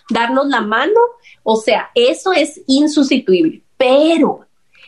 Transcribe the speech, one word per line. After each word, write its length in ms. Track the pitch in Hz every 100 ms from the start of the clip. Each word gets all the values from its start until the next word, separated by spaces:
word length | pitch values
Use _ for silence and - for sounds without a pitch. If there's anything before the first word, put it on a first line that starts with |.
| -
darnos 380 | 226 233 262 285
la 140 | 247
mano, 380 | 208 220 302 453 480 - _ _
o 140 | - 220
sea, 320 | 247 196 - 240
eso 360 | 240 320 381
es 280 | 349 294 - -
insustituible, 960 | 269 294 302 262 277 - 185 160 - _ -
pero 680 | 254 269 320 330 262 - _ _ _ _